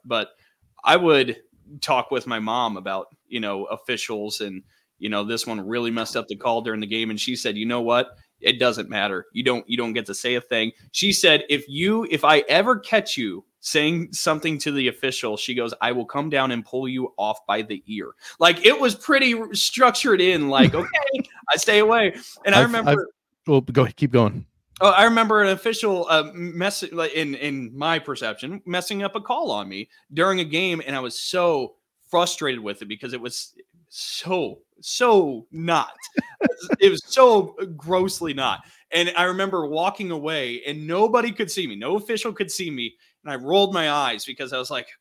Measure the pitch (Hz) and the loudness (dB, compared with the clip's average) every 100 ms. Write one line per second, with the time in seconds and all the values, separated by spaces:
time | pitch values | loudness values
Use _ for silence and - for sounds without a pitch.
0 | 123 117 101 _ _ _ _ _ - 170 | -6 -4 -4 _ _ _ _ _ 4 4
1 | 175 143 123 110 _ _ _ 147 - 127 | 6 4 2 -4 _ _ _ -8 -2 0
2 | 120 127 120 113 107 120 117 98 95 95 | 0 -4 -4 -6 -2 -2 -2 -4 -6 -8
3 | - _ - 117 107 98 98 107 - 117 | -8 _ -12 -8 -6 -6 -6 -8 -6 -6
4 | - 107 107 - 101 92 - _ _ _ | -6 -6 -6 -8 -8 -12 -18 _ _ _
5 | 107 104 104 113 120 110 95 120 117 117 | -4 -4 -2 -4 -6 -8 -6 -4 -4 -4
6 | 113 120 113 104 123 117 117 110 104 113 | -4 -6 -6 -6 -4 -2 -4 -6 -4 -4
7 | 113 107 - 120 120 104 110 120 117 120 | -4 -6 -6 -6 -6 -4 -4 -4 0 0
8 | 127 - _ _ - 123 123 113 101 104 | 0 -6 _ _ -4 0 0 -2 -6 -4
9 | 101 92 - - 127 120 - 120 117 113 | -4 -4 -8 -4 -2 -2 -4 -4 -4 -6
10 | 107 101 120 123 - 117 110 - - - | -8 -6 -4 -4 -2 -4 -4 -8 -10 -4
11 | 202 185 175 151 - 143 143 139 185 220 | -2 2 4 4 2 -4 -4 -2 0 0
12 | 196 160 147 151 - 156 220 240 - 220 | 0 2 6 6 6 2 2 0 0 -2
13 | - - 110 90 - _ - 151 151 170 | 0 -4 -6 -6 -12 _ -2 0 2 0
14 | - - 170 156 165 151 151 143 127 - | -4 -4 -2 0 -2 -4 -4 -2 -2 -2
15 | 135 127 117 104 - 123 117 113 117 123 | -4 -4 -4 -4 -4 -4 -4 0 0 0
16 | 110 143 156 143 131 120 113 127 131 127 | -4 -4 -2 0 0 -2 -4 -6 -4 -4
17 | 123 - 104 107 - 104 107 98 - 107 | -6 -4 -4 -4 -2 -2 -2 -8 -8 -10
18 | 67 - - - 170 170 196 277 254 202 | -10 -14 -14 2 4 6 6 6 2 0
19 | - 269 262 233 226 202 - - 254 - | 2 4 4 0 -4 -2 -2 4 4 4
20 | 277 190 180 175 143 135 131 151 - 311 | 2 4 4 2 2 4 4 4 -2 -2
21 | 277 269 - - - 156 220 208 214 233 | -2 -2 -6 -8 0 0 4 4 6 4
22 | 196 - - - 196 196 233 233 147 147 | 2 -2 -14 -6 4 4 6 2 2 2
23 | - - _ _ - 135 127 120 123 - | 0 -12 _ _ 2 2 4 2 2 2
24 | 139 123 107 - - _ _ - 196 185 | 2 4 4 0 -12 _ _ 2 6 8
25 | 226 226 220 214 196 190 233 220 220 180 | 8 6 4 4 4 2 -2 -2 0 0
26 | 165 160 151 175 175 170 190 202 185 170 | 2 2 2 -6 -8 -4 -4 -4 -6 -4
27 | 160 156 151 135 143 139 117 135 156 160 | -4 -2 -4 -4 -6 -6 -8 -6 -2 -2
28 | 160 131 113 104 135 196 185 180 175 202 | -4 -6 -6 -6 -10 -12 -6 -6 -4 -6
29 | 196 214 202 262 302 104 95 95 107 _ | -6 -6 -4 -4 -2 -4 -6 -12 -14 _
30 | _ 143 185 185 160 160 185 165 135 139 | _ -2 0 0 -2 -2 -2 -4 -6 -8
31 | 123 - - 185 175 151 123 _ _ _ | -8 -8 -6 0 2 0 -2 _ _ _
32 | _ 175 175 - 147 120 104 101 104 107 | _ 0 0 -2 -4 -4 -6 -10 -10 -12
33 | 131 123 120 - - _ - _ _ - | -10 -10 -10 -10 -12 _ -20 _ _ -14
34 | - - 170 185 123 98 _ _ - - | -10 -8 -4 -2 -4 -8 _ _ -8 2
35 | 247 208 156 120 113 160 170 165 - - | 4 6 4 -2 -10 -6 0 0 0 -8
36 | - - 960 - - 494 - - 196 - | -10 -6 -6 -2 -2 -2 -4 4 4 4
37 | - 262 262 214 170 - 190 151 156 185 | 0 6 8 6 2 -6 -10 -10 -2 0
38 | 190 - 165 135 127 92 - _ - 165 | 0 -4 -6 -2 -2 -2 -8 _ -2 0
39 | 175 170 180 185 196 185 147 156 185 196 | 2 2 0 0 -2 -2 -2 -2 -2 -2
40 | 190 160 147 156 127 120 143 151 151 175 | -6 -6 -4 -4 -4 -6 -8 -8 -4 2
41 | 220 240 233 214 196 190 156 101 123 202 | 4 4 0 -4 -6 -4 -6 -6 -4 -4
42 | 208 220 226 208 190 - 175 135 117 - | -2 -6 -4 -6 -6 -6 -8 -6 -8 -12
43 | _ _ 151 135 131 190 196 185 156 147 | _ _ -12 -8 0 2 4 2 0 0
44 | 135 107 - 131 131 131 123 135 117 - | 0 -4 -8 -12 -8 -6 -6 -8 -10 -10